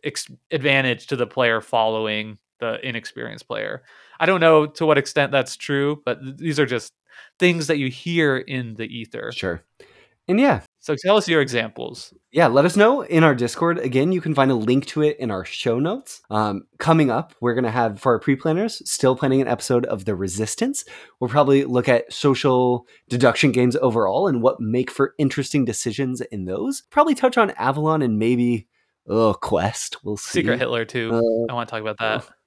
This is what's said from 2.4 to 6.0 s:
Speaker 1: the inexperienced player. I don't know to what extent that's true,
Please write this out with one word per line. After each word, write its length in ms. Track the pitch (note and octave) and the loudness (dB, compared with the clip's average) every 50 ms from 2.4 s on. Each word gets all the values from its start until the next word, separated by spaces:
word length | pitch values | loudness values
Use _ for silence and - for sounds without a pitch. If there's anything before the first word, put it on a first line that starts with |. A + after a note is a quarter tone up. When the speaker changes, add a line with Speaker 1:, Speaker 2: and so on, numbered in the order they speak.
| _ _ _ _ | _ _ _ _
Speaker 1:
the 260 | B2 A#2 A2 A2+ - C3+ | -6 -6 -6 -6 -8 -8
inexperienced 600 | A#2+ A#2 A2+ - - A#2+ A#2+ A#2 G#2+ A2 - _ | -10 -10 -10 -12 -14 -12 -12 -12 -12 -14 -14 _
player. 360 | A#2 A2 G#2+ G#2 - - _ _ - - - _ _ - | -8 -8 -8 -8 -10 -12 _ _ -20 -20 -20 _ _ -2
I 60 | E3 | 0
don't 160 | E3 F#3+ F#3 | 2 2 4
know 240 | E3 E3 D#3+ D#3 D3+ | 6 6 6 6 4
to 200 | D3+ D3+ - E3 | 2 -4 -4 2
what 120 | D#3 D3+ C#3 | 2 4 2
extent 340 | C#3 - - D#3+ C#3+ C3+ | 2 0 0 0 0 2
that's 240 | C#3 C#3 B2+ - - | 2 0 0 0 -6
true, 460 | - - - D3 C#3 C#3 C#3+ D3+ D3 | -14 -6 -4 -2 0 0 -2 -2 -4